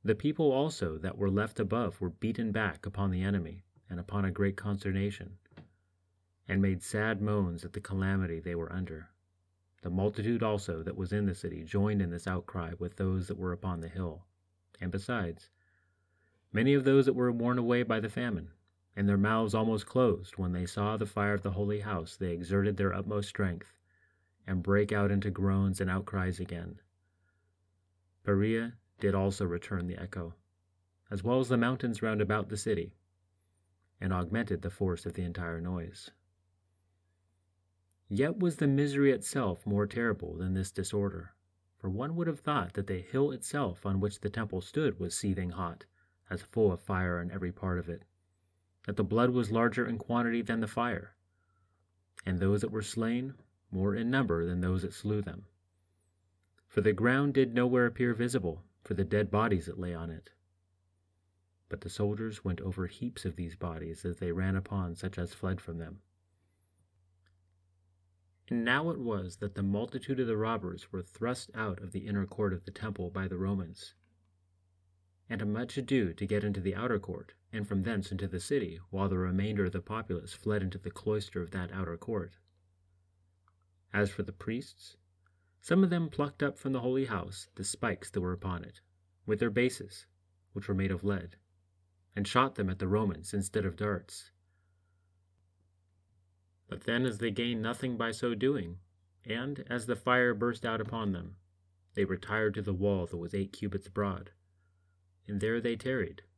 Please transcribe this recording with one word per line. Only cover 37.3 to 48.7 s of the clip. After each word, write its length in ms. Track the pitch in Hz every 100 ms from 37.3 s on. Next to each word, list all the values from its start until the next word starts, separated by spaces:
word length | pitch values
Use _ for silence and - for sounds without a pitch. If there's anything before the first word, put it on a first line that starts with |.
| _ _ _ _ _ _ _ _
Yet 300 | 104 147 208
was 180 | 175 -
the 100 | 147
misery 440 | 139 143 139 139
itself 560 | 131 - 139 107 87 -
more 200 | 101 104
terrible 500 | 117 117 107 82 82
than 180 | 92
this 160 | 92 95
disorder, 600 | - 92 104 101 85 - _ _ _ _ _
for 120 | 95
one 260 | 98 143 165
would 100 | 165
have 140 | 147
thought 320 | - 147 92
that 120 | 101 98
the 140 | 92
hill 320 | 90 131 143
itself 520 | 127 - 147 117 87
on 160 | 101 98
which 200 | 101 101
the 100 | 104
temple 300 | 117 107 92
stood 380 | - - 147 87
was 160 | 90
seething 360 | - 101 95 90
hot, 340 | 90 87 87 - _ _ _ _
as 120 | 87
full 300 | - 120 104
of 80 | 87
fire 400 | - 92 90 87
in 100 | 87
every 220 | 95 90
part 260 | - 95 90
of 100 | 82
it, 160 | 85 - _ _ _ _ _ _